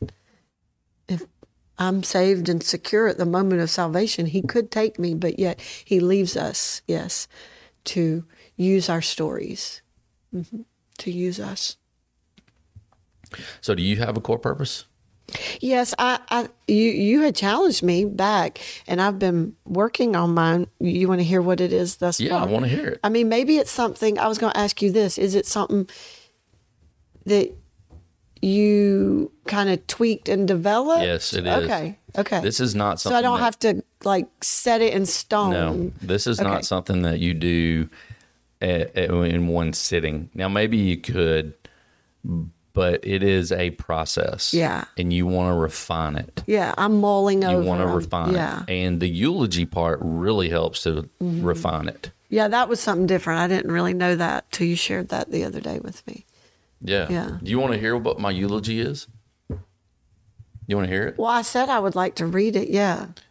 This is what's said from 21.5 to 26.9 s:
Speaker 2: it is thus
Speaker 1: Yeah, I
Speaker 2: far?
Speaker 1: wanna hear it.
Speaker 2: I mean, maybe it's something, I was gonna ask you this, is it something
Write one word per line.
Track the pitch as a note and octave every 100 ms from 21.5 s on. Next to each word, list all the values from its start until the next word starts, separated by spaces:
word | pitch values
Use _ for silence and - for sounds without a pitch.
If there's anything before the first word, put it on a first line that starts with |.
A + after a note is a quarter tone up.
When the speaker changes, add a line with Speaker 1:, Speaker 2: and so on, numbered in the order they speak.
| F3+
Speaker 2:
it | F3+
is | F#3 F3+ -
thus | F3+ E3+
Speaker 1:
Yeah, | - -
I |
Speaker 2:
far? | F#2+
Speaker 1:
wanna | - B2
hear | D3+ -
it. | -
Speaker 2:
I | G#3
mean, | A3+ A3+
maybe | A#3 C4 D#4
it's | C4+
something, | - A#3 - A3 G#3
I | A3
was | A3
gonna | A3 -
ask | G3+ -
you | G3+
this, | G#3 G3 -
is | G3 G3+
it | -
something | G#3 G3 G3+ F#3 - - - - _ _ _ _ _ _